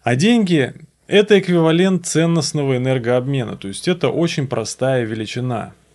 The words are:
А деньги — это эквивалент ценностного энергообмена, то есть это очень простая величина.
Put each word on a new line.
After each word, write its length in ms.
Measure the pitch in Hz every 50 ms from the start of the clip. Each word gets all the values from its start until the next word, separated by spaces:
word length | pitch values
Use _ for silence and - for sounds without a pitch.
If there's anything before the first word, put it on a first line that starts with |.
| -
А 120 | 117 123
деньги — 580 | 131 170 220 240 233 208 175 175 151 127 - - - - - _ _ _
это 300 | - - 202 214 208 208
эквивалент 680 | 196 196 180 180 170 160 160 165 170 185 190 185 175 180
ценностного 720 | - - 151 165 170 170 165 139 - - 151 139 135 131
энергообмена, 800 | 123 127 131 131 131 113 117 123 127 123 135 139 131 117 104 -
то 100 | - -
есть 220 | 98 98 - - 175
это 200 | 180 175 - -
очень 380 | - 147 170 165 - 160 139
простая 560 | 131 - 113 110 - - - 127 131 135 127 117
величина. 720 | 107 113 110 107 104 - 123 127 127 120 107 98 98 - _ _ _